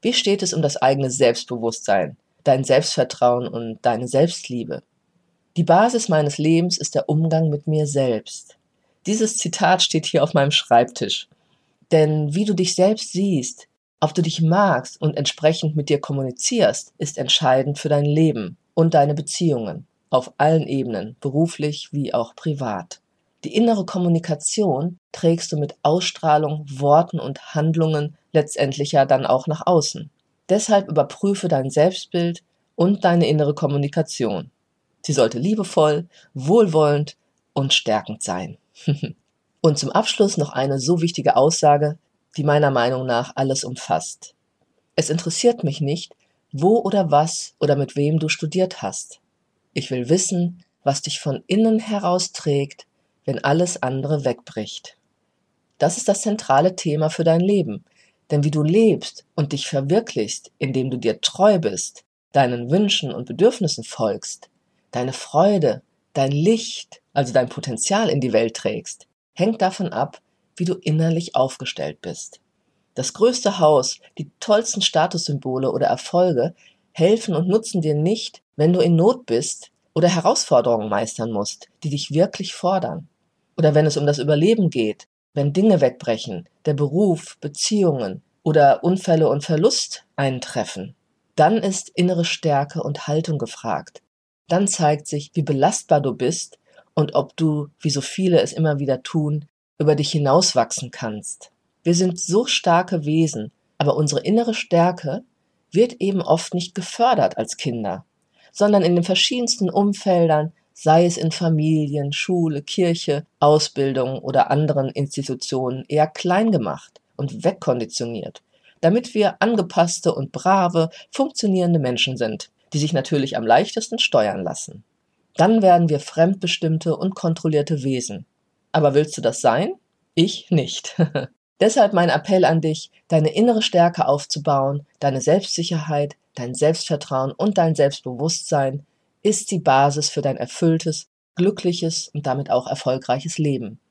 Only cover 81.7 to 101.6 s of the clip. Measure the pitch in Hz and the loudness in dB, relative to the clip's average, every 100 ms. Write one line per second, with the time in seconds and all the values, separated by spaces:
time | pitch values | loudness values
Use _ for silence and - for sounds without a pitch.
81.7 | _ 156 143 - 147 190 - 196 - 175 | _ -6 -6 -4 0 0 0 -12 -4 -2
82.7 | 190 - - - _ _ _ _ - 160 | -2 -2 -8 -14 _ _ _ _ 0 2
83.7 | 147 156 147 147 147 143 151 175 226 175 | 4 2 2 0 0 2 2 4 4 2
84.7 | 135 110 104 - _ _ - 143 151 214 | 0 -2 -4 -12 _ _ -4 -2 2 4
85.7 | 185 135 - - 113 - 90 85 _ - | 4 2 0 -6 -6 -6 -10 -12 _ -4
86.7 | 139 143 156 208 165 - - 151 143 - | -2 -2 0 2 0 -4 -14 -14 -6 -2
87.7 | 214 185 139 104 92 _ _ - 151 139 | 2 2 0 -4 -8 _ _ 0 4 6
88.7 | 127 170 185 185 160 156 139 - 156 202 | 4 2 -2 2 2 2 0 -2 0 2
89.7 | - - - _ - 139 127 - - 104 | 0 -6 -12 _ -4 -4 -4 -8 -6 -6
90.7 | - 95 - _ _ _ - 170 220 208 | -8 -12 -16 _ _ _ 2 4 4 -2
91.7 | 190 - - 180 175 165 - 160 139 143 | -4 -8 0 0 2 -2 -2 0 0 -2
92.7 | 165 139 143 - 151 165 147 117 - 117 | -6 -6 -8 -4 -4 -2 -4 -6 -8 -6
93.7 | 78 - - _ _ _ _ _ 180 196 | -6 -8 -20 _ _ _ _ _ 0 0
94.7 | - 156 147 - 147 143 - 143 139 151 | 0 0 0 -4 -8 -6 -6 -2 0 0
95.7 | 226 - 151 139 113 127 170 - _ _ | 0 0 0 0 -2 -2 -4 -10 _ _
96.7 | _ _ - 147 139 143 - 160 151 147 | _ _ -2 0 0 -4 -2 -2 -2 -6
97.7 | _ 156 139 135 - 185 170 - - 160 | _ -4 -4 -6 -4 2 2 2 0 0
98.7 | 143 139 131 - 165 151 151 147 _ _ | 0 -2 -4 -2 -4 -2 -4 -8 _ _
99.7 | _ 151 151 143 160 143 147 185 131 113 | _ 0 2 0 0 4 4 4 0 0
100.7 | - - - 117 107 - - - _ | -2 -12 -10 -10 -10 -12 -18 -20 _